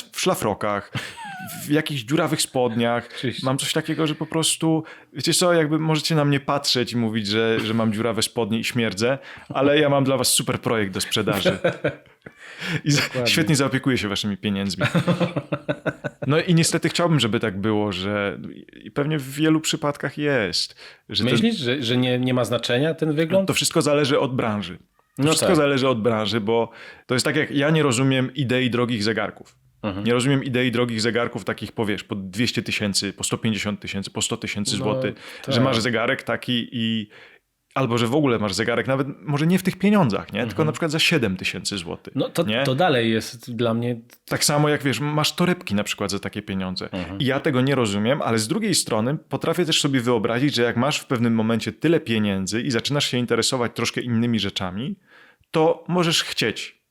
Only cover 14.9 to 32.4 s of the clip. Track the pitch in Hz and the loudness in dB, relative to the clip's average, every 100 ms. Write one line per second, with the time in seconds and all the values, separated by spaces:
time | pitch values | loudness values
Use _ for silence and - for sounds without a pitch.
14.9 | 175 - 170 175 - - - - - 151 | 0 0 0 0 -4 -6 -6 -6 -6 -6
15.9 | - - - 131 151 180 165 160 165 170 | -6 -8 -6 0 0 4 4 4 2 0
16.9 | - - 156 110 110 113 95 107 107 104 | 2 2 4 2 0 0 0 0 2 0
17.9 | 90 98 104 101 71 87 - - - 107 | -2 -2 0 -2 -4 -10 -14 -20 -18 -10
18.9 | - 147 156 135 143 160 160 156 - 147 | -4 -2 -2 -4 0 4 4 2 -2 -2
19.9 | 143 143 151 147 135 92 - - - - | -2 -6 -2 0 2 2 -2 -6 -10 -20
20.9 | - - 98 120 117 226 208 123 139 113 | -20 -8 -2 2 4 2 0 -2 -2 0
21.9 | 123 127 123 127 127 117 120 - 123 156 | 2 2 2 2 2 2 0 0 0 0
22.9 | 160 156 151 165 185 190 220 175 170 147 | 0 -2 0 2 2 2 0 0 2 2
23.9 | 143 131 156 131 131 117 104 87 90 _ | 4 4 2 2 0 -2 -2 -4 -10 _
24.9 | _ _ - 143 156 - 165 143 139 135 | _ _ -2 0 2 4 4 4 4 2
25.9 | 120 113 110 104 113 104 117 113 - - | 2 2 2 0 0 2 2 0 -4 -20
26.9 | - - 127 156 - - 139 143 160 143 | -14 -4 0 2 2 0 2 2 4 4
27.9 | 120 135 131 127 - 127 127 127 117 120 | 4 4 2 0 -2 0 2 2 0 0
28.9 | 120 107 107 98 - - _ _ _ 107 | 0 0 0 -4 -6 -18 _ _ _ -6
29.9 | 95 110 123 127 139 131 123 127 117 120 | -4 0 2 2 2 0 0 0 0 0
30.9 | 113 113 113 120 117 95 110 107 - 107 | 0 0 0 -2 -4 -6 -6 -6 -4 -2
31.9 | 95 - 107 95 98 | -2 -4 -8 -6 -2